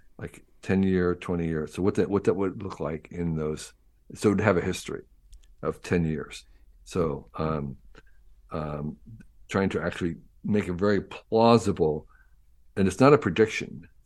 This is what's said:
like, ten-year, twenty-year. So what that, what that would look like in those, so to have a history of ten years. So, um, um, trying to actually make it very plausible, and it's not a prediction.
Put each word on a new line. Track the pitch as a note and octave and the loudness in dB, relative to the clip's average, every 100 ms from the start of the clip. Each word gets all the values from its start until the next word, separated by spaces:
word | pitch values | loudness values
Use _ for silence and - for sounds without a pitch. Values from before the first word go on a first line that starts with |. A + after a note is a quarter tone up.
| - - | -20 -16
like, | F2 - - _ | -16 -16 -20 _
ten-year, | - F#2+ F#2+ F#2 F2 F2 | 0 2 4 2 2 -2
twenty-year. | - F2 E2 D#2+ D2+ | -4 -4 -2 -4 -6
So | - | -2
what | F#2+ G#2+ | -2 0
that, | E2+ | 0
what | G2 | 0
that | G#2 | 0
would | F2+ F#2+ E2 | 0 -2 -4
look | G2 - | -10 -8
like | D2+ D#2 - | -8 -8 -10
in | F2 E2+ D#2+ | -6 -4 -2
those, | D#2 D#2 - - _ _ - | -4 -6 -10 -20 _ _ -20
so | - G#2+ | -2 0
to | F#2+ | 2
have | G#2 F2+ | 4 2
a | |
history | F#2 F2 - - - _ _ - - - | 0 -4 -8 -12 -12 _ _ -20 -20 -10
of | D#2+ - | -8 -6
ten | - F2+ | -2 0
years. | D#2+ D2+ - - - - - - | 0 -2 -6 -14 -20 -20 -20 -20
So, | - F#2 D#2+ C#2 - | -8 -2 -2 -4 -10
um, | - D#2+ D#2 C#2+ C2 - - - - - - - | -6 -4 -4 -6 -12 -18 -20 -20 -20 -20 -20 -12
um, | D#2+ D2+ D2 D2+ - - A2+ - - - | -10 -8 -8 -10 -12 -16 -20 -20 -20 -4
trying | G2 F#2+ | -2 0
to | E2+ | -2
actually | E2 - F2 D#2+ - - | -4 -4 -6 -6 -14 -10
make | - G#2 F2+ | -2 -2 -2
it | |
very | F2 G#2 G2+ | 0 0 0
plausible, | - - - A2 A#2 A#2 G#2 F2 D#2+ D2+ - _ _ - _ - - - | -2 -10 -2 4 8 6 4 0 0 0 -6 _ _ -20 _ -20 -10 -2
and | F#2+ | 0
it's | - | 6
not | C3+ | 6
a | D3+ | 6
prediction. | G2+ E2 A2 - - - - - | 6 2 2 0 -8 -12 -18 -20